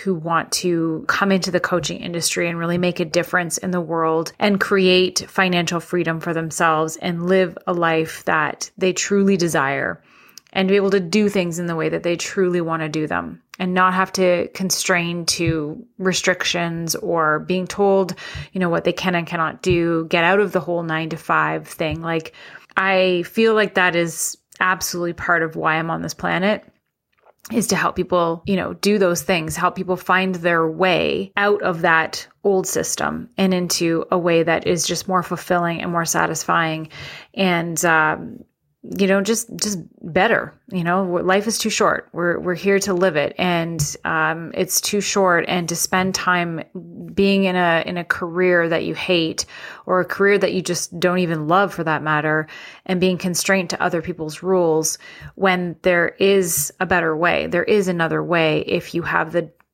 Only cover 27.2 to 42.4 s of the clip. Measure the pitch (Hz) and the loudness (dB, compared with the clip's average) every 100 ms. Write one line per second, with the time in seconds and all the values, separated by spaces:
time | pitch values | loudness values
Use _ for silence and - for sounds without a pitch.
27.2 | _ _ - 233 196 185 170 - 180 180 | _ _ -6 -4 0 0 -2 -2 -2 0
28.2 | 170 165 - 190 - 175 202 208 185 175 | 0 -2 -2 -2 -2 -2 0 2 2 0
29.2 | - 180 156 156 175 180 180 180 - 185 | 0 -2 -2 0 -2 -2 -4 -4 0 0
30.2 | 190 180 170 170 160 160 185 160 156 143 | 0 0 0 2 2 2 2 2 2 -2
31.2 | 190 - 202 208 185 170 175 160 160 - | -2 0 0 0 0 0 2 2 2 -6
32.2 | - _ 202 190 175 165 160 - - 160 | -14 _ 0 0 0 -4 -4 -4 -4 -6
33.2 | - - 190 180 175 - 170 165 - 185 | -8 0 2 2 0 0 0 0 0 0
34.2 | 170 165 165 165 175 175 - 170 - 185 | 4 4 4 2 2 0 0 -4 -2 -2
35.2 | 165 175 - 180 170 165 180 170 165 170 | 0 -6 0 0 0 -2 -4 -2 0 0
36.2 | 160 160 - 170 160 160 156 - - - | 0 -2 0 0 0 -2 -8 -14 -16 -18
37.2 | - - 190 175 170 165 175 160 156 156 | -14 -2 0 0 -2 0 2 4 2 0
38.2 | - 247 - _ _ _ 170 175 190 196 | -6 -16 -20 _ _ _ -10 -2 2 2
39.2 | 190 226 - 170 208 196 - _ 170 165 | 2 -2 -4 -6 -6 -6 -10 _ -2 2
40.2 | 208 214 156 - - 185 170 185 190 175 | 4 2 -2 -10 -8 -4 0 0 0 0
41.2 | 175 190 208 208 220 202 190 - - 165 | 2 2 2 -2 -2 2 2 2 -4 -4
42.2 | 175 170 | -2 -2